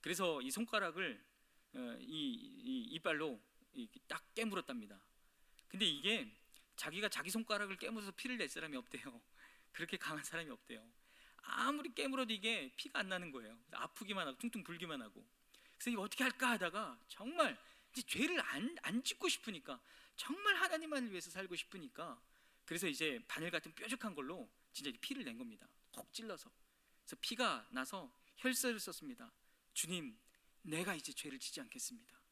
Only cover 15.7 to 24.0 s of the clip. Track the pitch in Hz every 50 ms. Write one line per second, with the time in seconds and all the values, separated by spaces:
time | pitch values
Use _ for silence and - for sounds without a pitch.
15.7 | - - - 247 240 214 185 208 - - 262 254 240 - 262 254 240 208 185 170
16.7 | 160 202 220 165 123 117 - _ - - 202 240 330 349 311 226 135 - - -
17.7 | - - - - - 254 - - - 147 247 330 359 320 - - - 139 190 254
18.7 | 349 - - - 196 240 262 - - - - 359 - - - 233 202 160 - -
19.7 | 139 123 _ - - - - - _ - - - 294 381 403 427 392 339 349 370
20.7 | 339 320 320 320 302 277 247 226 196 180 165 - - 185 196 185 175 165 - -
21.7 | - 190 160 135 _ - 160 170 127 117 - _ - - _ - _ _ _ -
22.7 | 165 165 196 175 143 131 160 156 135 117 113 - - - 160 170 170 160 - 165
23.7 | 160 - - 226 247 254